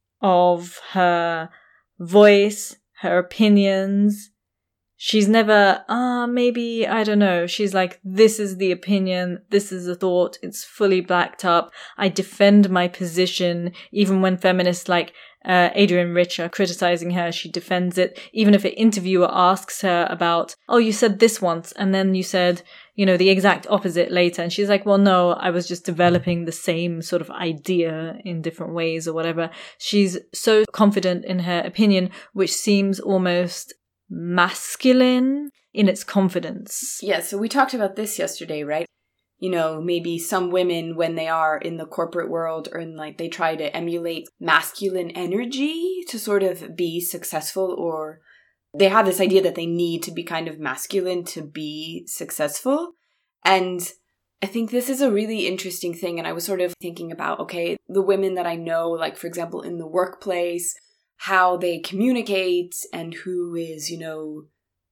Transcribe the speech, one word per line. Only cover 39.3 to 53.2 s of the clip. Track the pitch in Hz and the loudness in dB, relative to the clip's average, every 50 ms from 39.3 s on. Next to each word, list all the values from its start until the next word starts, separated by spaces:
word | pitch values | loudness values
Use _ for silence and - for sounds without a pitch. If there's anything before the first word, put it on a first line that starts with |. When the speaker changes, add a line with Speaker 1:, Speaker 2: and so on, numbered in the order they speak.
| _ _ | _ _
Speaker 2:
You | 180 185 | -6 -4
know, | 180 170 160 160 160 156 | -2 -2 -2 -2 -4 -4
maybe | 165 175 175 170 165 175 170 | -4 -2 -2 -2 -2 -4 -6
some | 170 165 - 214 185 185 175 175 | -6 -6 -4 -4 -2 -2 0 0
women, | 185 180 180 170 170 165 165 165 | 0 0 0 -2 -4 -6 -6 -4
when | 165 165 165 165 | -4 -2 -2 -2
they | 160 160 | -4 -4
are | 160 165 165 160 156 156 - | -2 -2 0 0 0 -2 -2
in | - 170 165 | -6 -8 -8
the | 165 160 | -10 -12
corporate | 160 - - 165 170 170 175 165 - | -10 -6 -6 -6 -4 -4 -6 -6 -4
world | 160 165 165 165 160 160 151 - - | -4 -4 -4 -4 -6 -8 -10 -10 -10
or | 170 | -12
in, | 165 165 160 | -12 -12 -12
like, | 156 156 151 - - | -14 -14 -14 -10 -10
they | 170 165 | -10 -10
try | 165 - 165 160 160 | -4 -2 -2 -2 -2
to | 156 156 - - | -2 -6 -6 -6
emulate | 165 170 170 170 170 170 170 165 160 165 - _ _ | -6 -6 -6 -6 -6 -6 -6 -8 -8 -12 -16 _ _
masculine | 170 165 156 160 - - - - 202 196 185 185 175 170 | 0 2 2 2 2 -2 -6 -6 -6 -4 -4 -4 -6 -6
energy | - 175 180 175 180 220 247 233 269 262 277 302 320 330 339 370 370 370 349 - | -8 -8 -4 -4 -2 -4 -4 -4 -4 -4 -4 -4 -4 -4 -4 -4 -6 -6 -8 -10
to | - 220 | -10 -8
sort | - 214 202 196 190 | -4 -2 0 0 0
of | 185 175 165 160 - 165 | 0 -2 -4 -10 -12 -6
be | 170 180 165 165 175 | -4 -4 -4 -4 -4
successful, | 175 - - 170 - - 175 156 156 - - 190 190 180 175 | -6 -6 -8 -10 -10 -8 -6 -6 -6 -6 -4 -4 -4 -4 -4
or | - 170 170 160 156 156 156 160 - _ _ _ _ _ _ _ _ _ _ - | -4 -6 -6 -6 -6 -8 -10 -12 -16 _ _ _ _ _ _ _ _ _ _ 0
they | 190 196 190 | 2 2 4
have | 196 226 208 | 6 4 4
this | 190 185 185 | 2 2 0
idea | 190 - 185 190 185 | 2 4 4 4 4
that | 170 - | 2 0
they | 170 165 | -4 -4
need | 170 170 170 175 170 165 170 - | -4 -2 -2 -2 -2 -2 -4 -6
to | 175 165 | -8 -10
be | 170 165 | -10 -8
kind | 165 170 165 165 | -8 -8 -8 -8
of | 165 151 156 | -8 -10 -8
masculine | 151 135 131 - - - - 196 180 180 180 175 175 | -8 -8 -8 -8 -8 -6 -4 -4 -2 -2 -4 -6 -6
to | - - 165 156 | -8 -12 -12 -14
be | 151 151 156 156 151 151 151 160 160 165 - - | -14 -12 -12 -12 -10 -10 -12 -12 -12 -14 -14 -14
successful. | - - - 170 - - - 151 147 151 - - 254 277 302 339 349 - _ _ _ _ _ | -14 -12 -12 -12 -10 -6 -4 -4 -4 -4 -6 -2 -2 -2 -2 -2 -6 -12 _ _ _ _ _